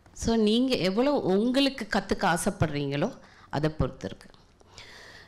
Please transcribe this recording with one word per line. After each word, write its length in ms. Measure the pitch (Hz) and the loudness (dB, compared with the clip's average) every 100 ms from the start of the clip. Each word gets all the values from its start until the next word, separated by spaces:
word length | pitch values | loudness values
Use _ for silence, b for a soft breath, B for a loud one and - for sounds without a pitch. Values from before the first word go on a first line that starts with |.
| b | b
So, 240 | - 226 226 | -8 -2 2
நீங்க 400 | 208 233 262 254 | 4 2 2 0
எவ்வளவு 460 | 185 196 269 285 | 0 0 2 2
உங்களுக்கு 640 | 165 190 240 254 277 269 220 | 2 2 2 2 0 0 -2
கத்துக்க 180 | 214 - | -2 -2
ஆசைப்படுறீங்களோ, 1080 | 214 190 170 202 190 160 143 139 143 208 - B B B | 0 0 0 0 0 0 0 -2 0 -2 -4 B B B
அதை 200 | 139 156 | -2 -2
பொறுத்து 360 | - 131 - 95 | 0 -2 -4 -10
இருக்கு. 220 | - - - - - - B B B B B | -10 -18 -20 -20 -20 -20 B B B B B